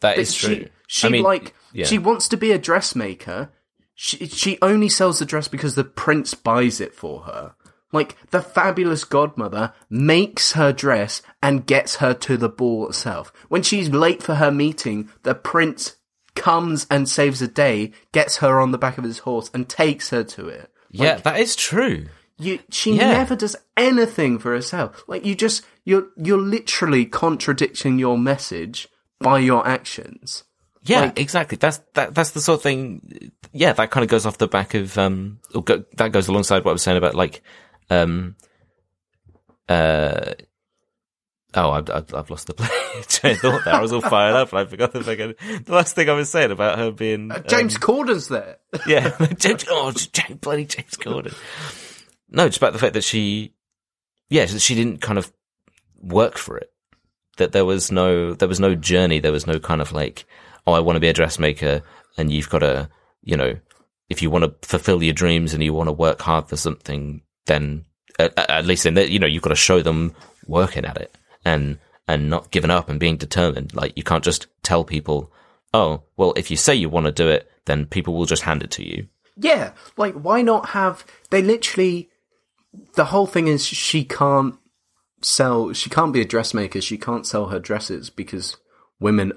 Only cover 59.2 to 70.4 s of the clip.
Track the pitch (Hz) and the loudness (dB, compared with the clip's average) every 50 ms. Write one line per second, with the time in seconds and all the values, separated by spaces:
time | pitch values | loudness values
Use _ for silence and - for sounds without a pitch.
59.2 | 73 78 76 73 73 85 80 80 - - 85 78 76 73 80 76 73 60 - - | 2 0 0 0 -2 -2 -4 -2 -2 -2 -2 -2 -2 -4 -4 -4 -4 -6 -6 -10
60.2 | - _ - - - - - - - - 85 82 82 85 85 82 80 82 80 80 | -18 _ -20 -20 -20 -20 -20 -6 0 2 2 4 4 2 2 4 4 4 4 4
61.2 | 82 80 - - 80 76 76 - 76 73 71 73 - - - - _ _ _ - | 2 0 0 0 0 0 0 0 0 0 0 -2 -4 -8 -20 -20 _ _ _ -4
62.2 | 80 76 73 76 71 - - 71 71 71 65 67 71 73 _ _ _ _ _ _ | -2 -2 -2 -2 -2 -2 0 2 2 2 0 0 -4 -8 _ _ _ _ _ _
63.2 | - - - 71 65 64 58 - - _ _ _ _ _ _ _ _ - 87 - | -8 -4 -2 0 0 0 -2 -6 -10 _ _ _ _ _ _ _ _ -10 -6 -2
64.2 | 85 80 76 87 82 76 73 _ - - - 85 - - 95 87 82 80 78 73 | -2 0 2 2 2 0 0 _ -8 -4 -4 -2 2 2 2 2 2 0 0 2
65.2 | 90 87 85 82 85 80 78 76 78 78 78 78 82 80 76 78 82 80 73 - | 2 2 2 2 0 -2 -2 -2 -2 -2 0 0 -2 -2 0 2 2 2 2 0
66.2 | - - 80 80 76 - - 76 - 80 76 - - - 73 71 71 73 73 73 | 0 -2 0 0 -2 -4 -6 -6 -4 -6 -6 -6 -8 -10 -8 -8 -8 -8 -10 -12
67.2 | - _ _ _ _ - 78 73 73 73 73 78 80 _ _ _ _ _ - - | -16 _ _ _ _ 0 0 0 0 -2 -4 -6 -10 _ _ _ _ _ -2 0
68.2 | 82 85 - - 82 - 71 80 80 87 92 87 - 82 82 95 98 73 90 101 | 0 0 2 0 0 0 0 0 2 0 0 2 2 2 4 4 2 2 2 2
69.2 | 92 76 76 82 - - 76 - - - 92 90 78 82 80 80 82 82 - - | 2 0 0 0 2 2 4 4 6 6 6 4 4 4 2 0 0 -2 -4 -8
70.2 | - - _ _ | -18 -20 _ _